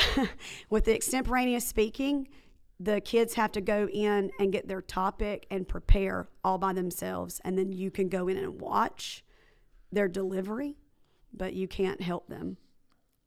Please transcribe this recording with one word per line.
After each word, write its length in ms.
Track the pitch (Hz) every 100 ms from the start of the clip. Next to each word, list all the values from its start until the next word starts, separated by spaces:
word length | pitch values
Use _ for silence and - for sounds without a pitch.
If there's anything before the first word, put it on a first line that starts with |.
| - -
<laughs> 540 | 262 - - - -
with 160 | 214 220
the 80 |
extemporaneous 720 | 220 - 262 269 247 247 240 -
speaking, 640 | - 214 220 269 285 269 - - - - -
the 240 | 190 208
kids 320 | - 233 226
have 180 | 240 214
to 80 | 208
go 280 | 190 208 208
in 380 | 202 208 208 196 196
and 120 | 196
get 180 | 190 175
their 120 | 190
topic 640 | - - 190 - 208 202 -
and 180 | 196 180
prepare 640 | - - 208 190 190 180 -
all 140 | 185 185
by 160 | 190
themselves. 720 | 185 180 175 185 185 175 -
And 140 | - 185
then 140 | 190
you 180 | 185 190
can 180 | 185 190
go 180 | 185 180
in 100 | 190
and 200 | - -
watch 640 | - 202 226 - - - - _ _ _ _ - -
their 160 | 202 202
delivery, 680 | 185 190 190 190 226 285 294 _ _ _ _ _
but 220 | - 185
you 160 | 185 185
can't 320 | - 190 -
help 260 | 175 175 -
them. 280 | - 170 185 - _ _ _ _ _